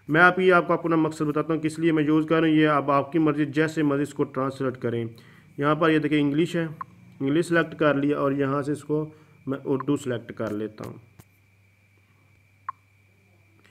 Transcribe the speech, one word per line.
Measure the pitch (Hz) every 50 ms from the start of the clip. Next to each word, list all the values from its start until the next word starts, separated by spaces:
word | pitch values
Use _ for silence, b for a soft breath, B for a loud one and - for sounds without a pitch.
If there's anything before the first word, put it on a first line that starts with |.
| b -
मैं | 147 165
अभी | 180 180 175 190 185 185
आपको | 180 175 156 175 170
अपना | 160 165 170 165 160
मकसद | 156 151 156 - 156
बताता | 147 147 151 151 160 160
हूँ | 147
किस | 151 156 156 160
लिए | 165 165
मैं | 156 156 147
यूज़ | 147 156 156 156
कर | 156 165 160
रहा | 165 160
हूँ। | 156 156
ये | 156
अब | 151 151 139 139 147
आपकी | 139 139 135 - - 165
मर्ज़ी, | 160 151 143 147 147
जैसे | 135 127 151 160 156 156 160
मर्ज़ी | 151 143 139 143
इसको | 147 139 - - 143
ट्रांसलेट | 135 - 131 135 135 135 - 139 127 123
करें। | - - 120 117 117 117 117 117 b b b b b b b b 139
यहाँ | 143 147 156
पर | 151 170 160
ये | 156 156
देखिए | 151 143 151 151
इंग्लिश | 143 143 143 156 175 165 -
है, | 170 165 160 156 - - - - - - - - -
इंग्लिश | 135 135 147 170 170 165
सिलेक्ट | 170 165 156 160 165
कर | - 156 147 139
लिया | 139 143 147 143 147
और | 143 139 139 143
यहाँ | 139 135 139 143
से | 131 147
इसको | 147 147 - - 151 151 156 156 b b b b b b b
मैं | 131 139 139
उर्दू | 135 143 139 131 131 147 143 139
सिलेक्ट | - 123 120 113 - -
कर | 107 - 113 104 104
लेता | 104 107 104 104 - 117 120
हूँ। | - - - _ _ - - _ _ _ _ _ _ _ _ _ _ _ _ _ _ _ _ _ _ _ _ _ _ _ _ _ _ _ _ - - _ _ _ _ _ _ _ _ _ _ _ _ _ _ _ _ _ b b